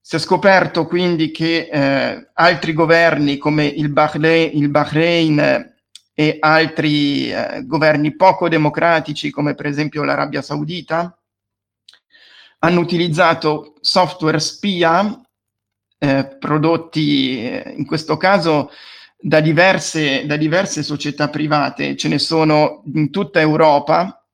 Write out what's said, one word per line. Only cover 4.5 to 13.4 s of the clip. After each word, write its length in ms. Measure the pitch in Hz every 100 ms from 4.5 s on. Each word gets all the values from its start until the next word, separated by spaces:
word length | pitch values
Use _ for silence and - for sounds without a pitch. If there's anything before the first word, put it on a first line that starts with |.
| 151 147
Bahrain, 720 | 147 147 156 170 170 160 147
eh, 320 | 143 131 - _ _ - _ -
e 180 | 151 151
altri, 920 | 156 160 160 156 151 147 143 139 127
eh, 320 | 98 - - -
governi 480 | 160 156 147 151 151
poco 340 | 190 185 170
democratici, 800 | 160 151 147 165 165 151 147 151
come 240 | 143 147
per 140 | 143 147
esempio 360 | 143 151 151
l'Arabia 380 | 143 139 143 143
Saudita, 720 | 135 147 151 170 - 165 175 _ _ _ _ _ _ _ _ _ _ _ - - - _
hanno 220 | 160 175
utilizzato 960 | 165 175 175 156 170 165